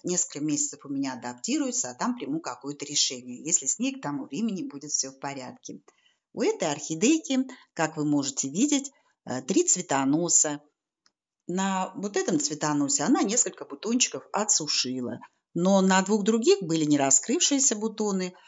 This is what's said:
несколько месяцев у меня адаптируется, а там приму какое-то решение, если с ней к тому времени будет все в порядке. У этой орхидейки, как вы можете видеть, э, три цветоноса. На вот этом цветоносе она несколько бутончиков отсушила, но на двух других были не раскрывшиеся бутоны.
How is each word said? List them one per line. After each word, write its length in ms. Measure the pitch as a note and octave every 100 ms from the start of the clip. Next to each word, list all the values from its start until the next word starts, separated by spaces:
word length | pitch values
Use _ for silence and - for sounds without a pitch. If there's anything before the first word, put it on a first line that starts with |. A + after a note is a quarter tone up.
несколько 380 | - F3 - C#3+
месяцев 400 | D#3 D3 - D3+
у 60 | C#3
меня 240 | C#3 C3+
адаптируется, 760 | B2 B2 B2 - D4+ C4+ A#3+ B2
а 40 |
там 240 | A#2 G#3 B3
приму 240 | C3 D#3+
какое-то 440 | E4 B2 C#3 D3 C#3+
решение, 560 | C#3+ - B2+ B2 B2
если 240 | C3+ E3 -
с 140 | -
ней 140 | C4
к 80 | C4+
тому 240 | D3+ C#3+ -
времени 380 | C#3+ A3+ F#3
будет 280 | C3+ C#3 D3
все 200 | - C3+
в 80 | C3+
порядке. 600 | C#3+ C#3 B2+ B2 - - _ _ _ _ _ -
У 60 |
этой 280 | D4+ A4 E3
орхидейки, 800 | C#3+ - D#3+ G#3+ D#4+ - C4 C4 - _
как 220 | - D#3+ D#3+
вы 80 |
можете 460 | D3+ C#3+ C3 - C#3
видеть, 420 | D3+ D4 C#4+ C#4 _ _ _ -
э, 160 | B2
три 220 | B2+ -
цветоноса. 960 | E3+ F3+ F3 C#3 C3+ D3+ F3 - D#3 C#3+ _ _ _ _ _ _ _ _ -
На 460 | F3+ G3 F#3+ F#3 -
вот 220 | G3+ C#4
этом 240 | F#4+ D#3
цветоносе 640 | - D3+ D3+ D3 C#3 -
она 200 | D3+ D#4+
несколько 400 | A#3 A3 - -
бутончиков 600 | - C#3 G3+ A#3+ - C3+ -
отсушила, 840 | G3 G#3+ - D3+ - B2 B2+ A#2+ A#2 - _ _
но 260 | E3+ F#3 G3
на 220 | F#3+ F#3
двух 220 | F#3+ G#3+
других 380 | G3+ A3+ B3+ G4
были 220 | E3+ E3
не 140 | D3+ C#4
раскрывшиеся 800 | C#3 - - D#4 - C#4 B3+ G#3+
бутоны. 560 | A3 G#3+ G#3+ G3 F3+ F3+